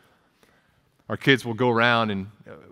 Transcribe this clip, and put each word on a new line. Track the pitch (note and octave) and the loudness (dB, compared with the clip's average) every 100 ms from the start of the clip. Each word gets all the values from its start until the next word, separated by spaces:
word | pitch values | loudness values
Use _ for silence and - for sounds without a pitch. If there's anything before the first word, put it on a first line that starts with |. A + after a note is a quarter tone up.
| _ _ _ _ _ _ _ _ _ _ - | _ _ _ _ _ _ _ _ _ _ -12
our | G#2+ | -4
kids | C#3+ B2+ | 2 2
will | A#2+ | 0
go | A2 B2 | -2 0
around | A2+ A#2+ A#2 A2 | 2 2 2 0
and, | G2 G2 _ - | -4 -8 _ -20
uh, | D2+ F#2 | -20 -20